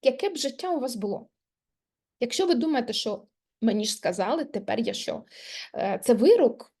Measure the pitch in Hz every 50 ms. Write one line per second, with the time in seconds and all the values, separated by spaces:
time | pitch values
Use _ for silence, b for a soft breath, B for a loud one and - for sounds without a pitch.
0 | - 269 254 - - 403 370 302 - 277 - - - 370 349 311 247 262 240 220
1 | 190 202 196 - - _ _ _ _ _ _ _ _ _ _ _ _ _ _ _
2 | _ _ _ _ 247 240 - - 381 359 339 247 233 320 311 262 240 247 220 -
3 | - 220 208 - - _ _ _ _ _ _ _ - 226 208 214 214 214 - -
4 | - - 180 180 190 202 269 330 302 - - 208 196 - 214 214 226 196 202 -
5 | - - - - - B B B B B B B B B B - - 196 190 185
6 | - - 240 202 220 330 466 466 320 226 - - - _ _ _